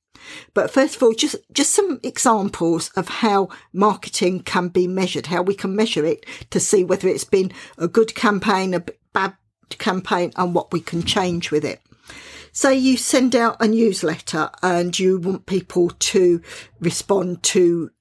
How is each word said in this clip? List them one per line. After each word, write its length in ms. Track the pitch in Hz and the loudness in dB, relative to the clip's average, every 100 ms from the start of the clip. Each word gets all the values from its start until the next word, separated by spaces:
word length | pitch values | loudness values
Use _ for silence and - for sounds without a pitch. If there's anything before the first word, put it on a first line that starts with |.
| _ _ - - - - | _ _ -20 -20 -6 -2
But 160 | - | 0
first 240 | - 294 - | 2 0 2
of 80 | |
all, 100 | 240 | 2
just, 220 | 226 294 - - | 2 -2 -6 -8
just 220 | - 277 | -4 0
some 260 | - 403 262 | 0 0 -2
examples 840 | 247 - 254 220 196 - 170 165 - - | -8 -2 2 2 0 -2 0 0 -2 -6
of 120 | 180 | -6
how 420 | - 226 202 190 - - | -2 0 2 -2 -6 -12
marketing 680 | 180 208 196 - - 180 185 | 0 0 0 -6 -2 -2 -2
can 280 | - 196 175 | -4 -4 -2
be 180 | 180 180 | 0 0
measured, 400 | 185 185 - - | 0 -2 -4 -4
how 160 | 175 | -2
we 120 | 180 196 | -2 -2
can 200 | 196 190 | -4 -2
measure 300 | 220 - 151 | 0 0 -2
it 200 | 156 - - - | -2 -8 -20 -6
to 80 | 196 | -4
see 240 | - 208 | 2 2
whether 240 | 180 180 185 | 2 0 0
it's 160 | 185 | -2
been 280 | - 196 190 - - - | 0 0 0 -4 -18 -6
a 100 | 165 | 0
good 280 | 226 226 - | 2 2 2
campaign, 580 | 233 202 196 190 190 | 0 0 0 0 0
a 60 | 175 | -2
b-, 140 | 175 - _ | -4 -12 _
bad 220 | - 190 190 _ _ _ - | -4 -4 -6 _ _ _ -6
campaign, 540 | - 185 185 185 175 - | -2 -2 -2 -2 -2 -2
and 200 | 180 175 | -2 0
what 160 | - | -2
we 80 | 175 | -4
can 240 | - 165 | -4 -4
change 480 | 170 - 180 170 - | -2 0 0 -2 -2
with 140 | 151 139 | -2 -2
it. 160 | - _ _ - - - - - | -6 _ _ -20 -20 -20 -20 -14
So 180 | - 277 | -2 2
you 260 | 269 262 247 | 4 4 2
send 380 | - 277 254 240 | 2 2 4 2
out 220 | 233 - | 2 2
a 80 | 226 | 2
newsletter 800 | 226 226 185 170 160 - 160 156 - | 4 2 0 -2 -4 -6 -4 -4 -2
and 340 | 185 175 175 175 | 0 0 0 0
you 220 | 185 185 | 0 2
want 260 | 175 190 - | 0 -4 -4
people 460 | 190 180 - 175 | -4 -2 0 0
to 500 | - - 202 180 170 - - - _ | 0 -2 2 4 2 -2 -18 -20 _
respond, 640 | 170 - - 196 180 175 | -4 -4 -2 -2 -2 -4
to 480 | - 190 175 170 160 - | 0 4 4 2 -4 -10